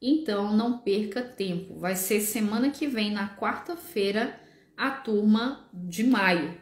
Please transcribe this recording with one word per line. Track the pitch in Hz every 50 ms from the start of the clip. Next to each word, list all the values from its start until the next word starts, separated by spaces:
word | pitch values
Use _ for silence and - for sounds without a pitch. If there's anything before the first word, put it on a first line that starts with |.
Então, | 226 262 311 311 - 220 208 202 208 208
não | 214 220 233 240 247 -
perca | - 202 196 214 208 - - 247
tempo. | 247 - - - 196 185 175 170 - - 160 160
Vai | 170 185 190
ser | 185 - - 214 208
semana | 214 - - 226 214 202 220 226 262 285
que | 285 - 311 285
vem, | 247 220 208 208
na | 208 202 202 202 -
quarta-feira, | - 220 208 - - - - 339 - - - - 220 196 202 202 220 240 294 - - - - - - _ _ _
a | - 233 269
turma | - - - 226 214 208 208 214 214 226 240 269 277 - - -
de | - 180 180 175 170 196
maio, | 226 262 247 202 190 185 180 165 143 - - -